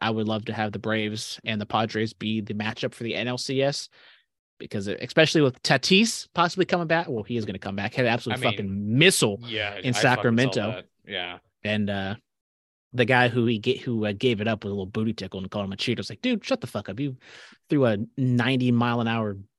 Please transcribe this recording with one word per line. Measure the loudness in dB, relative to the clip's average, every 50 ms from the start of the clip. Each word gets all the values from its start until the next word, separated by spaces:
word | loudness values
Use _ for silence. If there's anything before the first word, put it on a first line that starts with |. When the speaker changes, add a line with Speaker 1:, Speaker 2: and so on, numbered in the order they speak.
Speaker 1:
I | -2 -2
would | 0 0 0 -2
love | -2 -2 -4
to | -4
have | -4 -4 -4 -4
the | -4 -6
Braves | -4 -2 -2 -2 -2 -2 -4 -6 -8 -10 -12 -10 -8
and | -6 -4 -4
the | -4
Padres | 0 0 0 0 0 0 -2 -2 -4
be | -4 -6 -4 -4 -2 -4
the | -4 -4 -6
matchup | -4 -4 -4 -4 -4 -6 -6 -6
for | -6 -6
the | -4 -4
N | -4 -4
L | -4 -4 -4
C | -4 -2 0 2
S, | 2 0 0 -2 -8 -12 _ -20 -20 -20 -20 _ _ _ _ _ _ _ _ -16
because | -12 -8 -6 -6 -4
it, | -4 -6 -6
especially | -8 0 4 4 4 6 6 4
with | 4 4 2 _
Tatis | 0 2 2 2 4 6 6 6 6 4 0 -4 -10 -4 0
possibly | 0 0 2 2 0 0
coming | 0 0 0 0
back, | 2 0 0 0 -2
well, | -4 -6 -4
he | -4 -4 -4
is | -2
gonna | -4 -6 -6
come | -6 -6 -4
back, | -4 -4 -2 0
had | 0 2
an | 2
absolute | 2 0 0 -4 -4 0
Speaker 2:
I |
mean, | 0 0
Speaker 1:
fucking | 0 -2 -4 -4 -4 -4 -2 2 4 6
missile | 6 6 6 4 2 2 0 -2 -8
Speaker 2:
yeah, | -8 -6 -4 -4 -4
Speaker 1:
in | -6 -4
Speaker 2:
I |
fucking | -2 -2 0
saw | 4
Speaker 1:
Sacramento. | 4 4 4 4 4 4 4 4 4 2 2 0 -2 -2
Speaker 2:
that. | -4 -6 -10 _ _ _ _
Yeah. | -8 -8 -6 -6 -8 -10 -14 _ _ _ _ -4
Speaker 1:
And, | -2 -2 0 0 -2
uh, | -2 -4 -4 -6 -6 -8 _ _ _ _ _ _ _ _ _ _ _ _ _ _
the | -2 0 2
guy | 4 4 6 4 4
who | 4 2 2
he | 2 2 2
ga-, | 0 0 0
who, | 0 -2 -4 -2 -2 0
uh, | -2
gave | 0 0 2 2 2 0
it | 0 -2
up | -2 -2 -4
with | -6
a | -6
little | -6 -6
booty | -4 -4 -4 -2 -2
tickle | -4 -4 -8 -8 -8 -8
and | -8 -6
called | -6 -6 -6
him | -6
a | -6
cheater. | -4 -4 -4 -2 -4
It's | -6 -8
like, | -8 -4
"Dude, | -2 -2 -2 -2 -2
shut | -4 -4 -4
the | -4
fuck | -6 -8 -8 -8 -8
up. | -6 -6
You | -6 -6 -8 -10 _ -20 -20 -20 -20 -20 -20 _ _ 0
threw | 2 4 4
a | 4 4 2 -2 -4 _
ninety | -2 0 2 4 4 4 2 2 2 2 4
mile | 4 4 2 2 2 0
an | 0
hour | 0 0 -2 -2 -4 -6 -8 -12 _ _